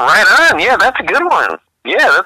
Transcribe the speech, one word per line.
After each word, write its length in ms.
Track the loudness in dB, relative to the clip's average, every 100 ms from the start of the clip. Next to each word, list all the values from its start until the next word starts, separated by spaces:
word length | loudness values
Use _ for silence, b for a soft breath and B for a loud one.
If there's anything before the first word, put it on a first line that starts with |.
| 0
right 440 | 2 2 2 2
on. 60 | 0
Yeah, 160 | 0 0
that's 220 | 0 -2
a 40 |
good 180 | -4 -2
one. 320 | 0 -2 -2 -6 _ _ -6
Yeah, 220 | 0 2
that 160 | 0